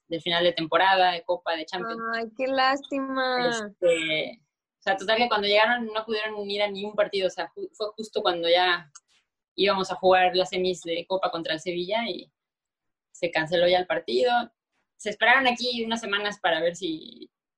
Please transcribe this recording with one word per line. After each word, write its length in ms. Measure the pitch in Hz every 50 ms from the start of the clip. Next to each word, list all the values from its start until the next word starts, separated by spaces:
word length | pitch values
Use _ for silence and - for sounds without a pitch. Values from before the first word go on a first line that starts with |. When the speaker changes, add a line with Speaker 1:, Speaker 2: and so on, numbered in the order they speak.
| _ _
Speaker 1:
del 140 | 165 165
final 240 | - 175 170 170 175
de 80 | 175 170
temporada, 580 | 165 165 156 165 170 185 190 196 190 185 180
de 120 | 175 170 165
Copa, 320 | - 180 175 - 170 165 160
de 80 | 156
Champions. 360 | - - 180 233 226 226 226 226 226 226
Speaker 2:
Ay, 160 | 226 233 220 220 -
qué 100 | 262 262
lástima. 1040 | 269 269 262 262 277 285 277 - 294 277 269 269 262 262 262 254 254 247 247 254
Speaker 1:
Este, 920 | 233 226 214 208 196 _ 180 175 170 165 160 160 156 156 151 - - - _ _ _ _ _ _ _ _
o 20 |
sea, 140 | _ 202 196
total 220 | 190 190 190 220 226
que 100 | 240 240
cuando 180 | 226 208 202
llegaron 420 | 202 202 208 220 226 240 240 233 220
no 180 | 214 220 220
pudieron 440 | 233 226 214 214 214 214 208 202 202
ir 120 | 202 202 208
a 80 | 208
ningún 240 | 196 190 202 208 214
partido, 320 | 208 208 180 - 196 190 180
o 20 |
sea, 200 | - - 165 - -
ju-, 160 | - - - -
fue 140 | - 214 208 - -
justo 240 | 220 - - -
cuando 260 | - 190 180 170 170 170
ya 420 | 170 180 180 180 175 170 165 - _ - _ _ _ _ _ _ _ _ _ _ _
íbamos 380 | - - 196 196 190 190 -
a 40 | 180
jugar 380 | - - 185 185 185 185 180 175 185
las 100 | 180 180
semis 320 | 190 185 185 185 180 170 -
de 220 | 170 165 170 170
Copa 240 | - 190 185 - 180
contra 220 | - 170 160 156 160
el 60 | 156
Sevilla 480 | - 185 175 175 180 175 208 226 233 208
y 240 | 175 - - - _ _ _ _ _ _ _ _ _ _ _ _ _ _ _ _
se 180 | _ - - 170
canceló 380 | 170 160 156 151 175 170 175 175
ya 100 | 180 180
el 80 | 180 -
partido. 440 | 160 156 - - - - 254 247 240 240 233 - _ _ _ _ _ _ _ _ _
Se 140 | _ - 214
esperaron 380 | - - 220 226 247 269 262 254
aquí 360 | 233 233 240 247 240 233 226
unas 160 | 226 226 226
semanas 400 | 226 202 202 202 208 208 202 -
para 220 | - 180 165 160
ver 160 | 165 175 175 -
si, 520 | 196 170 160 156 - - - - - - _ _ _ _ _